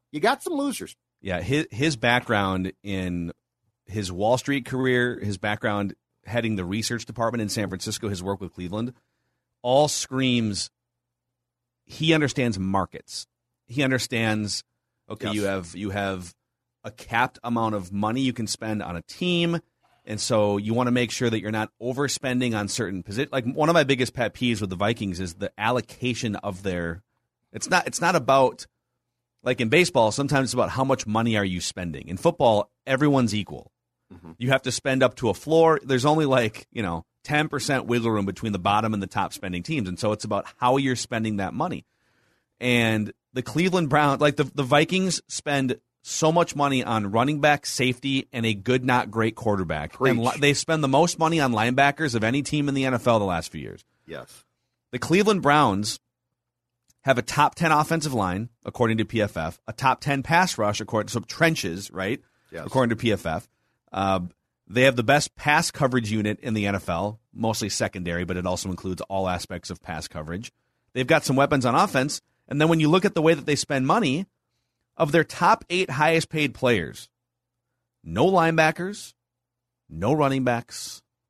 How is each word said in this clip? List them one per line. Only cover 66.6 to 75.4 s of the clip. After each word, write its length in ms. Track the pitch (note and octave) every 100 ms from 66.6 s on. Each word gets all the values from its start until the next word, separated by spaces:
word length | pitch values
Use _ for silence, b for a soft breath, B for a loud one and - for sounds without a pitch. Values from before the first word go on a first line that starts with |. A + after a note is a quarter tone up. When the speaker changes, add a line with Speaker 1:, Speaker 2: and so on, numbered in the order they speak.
| G2+
Speaker 2:
N 80 |
F 140 | G2 -
L, 320 | E2+ G2+ A2 _
mostly 360 | - A2+ G#2+ G#2
secondary, 560 | - G#2+ F#2 F2 E2+
but 120 | F2+ F2+
it 80 |
also 240 | F2+ F2+ G2
includes 320 | F2 F#2+ F2+
all 260 | - F#2+ F#2
aspects 420 | F2 - F2 -
of 100 | F2+
pass 280 | - D#2+ -
coverage. 440 | E2 D#2 F2 A#2+ _ _ _ _
They've 120 | B2+ B2+
got 180 | D#3+
some 120 | - C3+
weapons 280 | C#3 C#3+
on 120 | B2 C3+
offense, 440 | G3+ C3+ C#3 - - _ -
and 120 | C#3+
then 80 | D#3+
when 120 | E3
you 100 | D3+
look 140 | F3+
at 100 | F#3+
the 80 | F3
way 120 | D#3+
that 120 | E3 B2+
they 80 |
spend 320 | C#3+ - C#3 C3
money, 400 | G3+ E3+ C#3+ G3 _ _ _ _ _ _ -
of 160 | D#3
their 100 | E3
top 420 | D3+ -